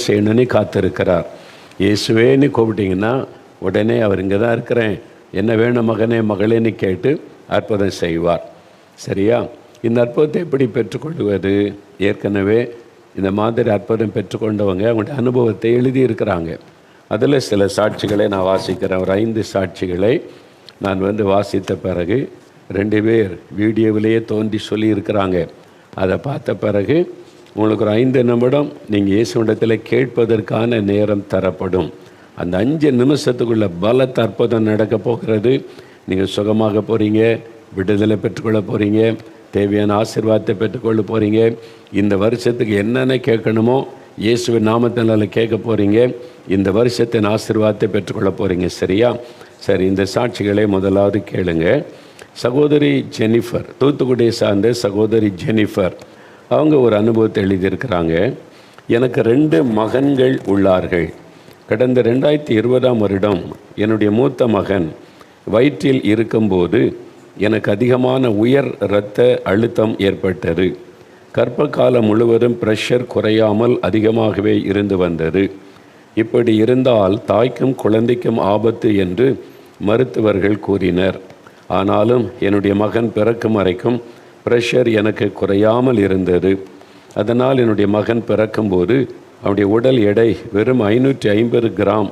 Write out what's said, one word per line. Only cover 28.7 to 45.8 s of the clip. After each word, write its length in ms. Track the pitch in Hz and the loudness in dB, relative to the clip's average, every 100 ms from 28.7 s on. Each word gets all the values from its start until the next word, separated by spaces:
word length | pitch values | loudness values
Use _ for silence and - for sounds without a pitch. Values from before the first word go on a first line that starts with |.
| - - | -6 -4
நீங்க 240 | 104 98 | 0 2
இயேசுவிடத்தில் 680 | 101 113 117 110 110 113 110 - | 0 0 0 0 0 0 -2 0
கேட்பதற்கான 920 | 117 131 - 113 113 - 117 117 117 | -2 0 0 0 0 -2 -2 0 0
நேரம் 460 | 98 101 104 104 98 | 0 0 0 -2 -2
தரப்படும். 640 | 95 95 87 95 90 82 - - - - - | -2 -2 -4 -2 -2 -2 -8 -20 -20 -18 -10
அந்த 220 | 82 90 | -4 -2
அஞ்சு 340 | 117 160 147 | 0 2 2
நிமிஷத்துக்குள்ள 800 | 123 127 143 - 123 117 113 101 85 | 2 2 2 0 -2 0 0 -2 -2
பலத்த 420 | 101 123 131 127 | 0 2 0 0
அற்புதம் 420 | 113 98 117 113 | -2 -2 0 0
நடக்க 340 | 107 107 107 110 | 0 0 0 -2
போகிறது. 680 | 120 117 95 110 110 135 - - - - - | -2 -4 -2 0 0 0 -4 -18 -20 -18 -4
நீங்க 180 | 92 95 | -2 -2
சுகமாக 540 | - 104 107 110 107 | -2 0 0 0 0
போறீங்க, 600 | 98 107 107 110 113 113 - - - 92 | -2 0 2 2 2 0 -6 -20 -12 -6
விடுதலை 400 | 95 104 107 104 | 0 2 2 0
பெற்றுக்கொள்ள 440 | 110 92 113 110 | -4 -6 -2 -2
போறீங்க, 560 | 95 - 101 107 113 113 - - - | -2 -2 0 2 2 0 -8 -20 -6
தேவையான 500 | 104 101 104 104 104 | -2 0 0 0 0
ஆசீர்வாதத்தை 520 | 110 - 110 110 104 | -2 -2 0 0 0
பெற்றுக்கொள்ள 480 | 98 110 120 113 113 | -4 -4 -4 -2 -2
போறீங்க. 540 | 98 110 104 110 113 117 - - - | -2 -2 0 2 2 0 -10 -20 -6
இந்த 240 | 98 101 101 | -2 0 2
வருஷத்துக்கு 580 | 110 120 120 120 113 101 | 0 0 -2 -2 -2 0
என்னென்ன 400 | 104 123 131 131 | 0 -2 0 0
கேட்கணுமோ 720 | - 113 110 113 113 131 - - - - | 0 0 0 0 2 2 -2 -12 -20 -4
இயேசுவின் 500 | 101 120 120 117 107 | -2 0 0 2 2
நாமத்தினால 600 | 113 120 113 113 110 104 | 2 2 0 2 2 0
கேட்க 260 | 117 113 107 | 0 0 -2
போறீங்க. 600 | 117 104 | -2 0